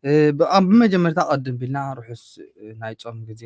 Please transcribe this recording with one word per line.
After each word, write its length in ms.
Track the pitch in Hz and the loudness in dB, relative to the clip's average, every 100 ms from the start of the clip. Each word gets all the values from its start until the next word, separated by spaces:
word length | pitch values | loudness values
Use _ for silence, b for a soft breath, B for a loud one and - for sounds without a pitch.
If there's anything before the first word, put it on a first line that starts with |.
እ፣ 80 | 139 151 151 | 2 2 2
ብ-፣ 180 | 147 151 | 2 2
ኣብ 180 | 196 185 226 | 2 6 6
መጀመርታ 440 | 233 185 170 160 156 | 6 2 0 0 -2
ቀድም 280 | 139 131 123 | -2 -4 -8
ቢልና 200 | 127 139 139 131 | -6 -6 -8 -12
ርሑስ፣ 300 | 117 117 - - | -16 -18 -20 -20
እ፣ 380 | 78 _ 107 110 | -20 _ -20 -14
ናይ 180 | 110 110 | -14 -14
ጾም 220 | 117 113 | -16 -16
ግዜ 180 | 110 110 | -16 -18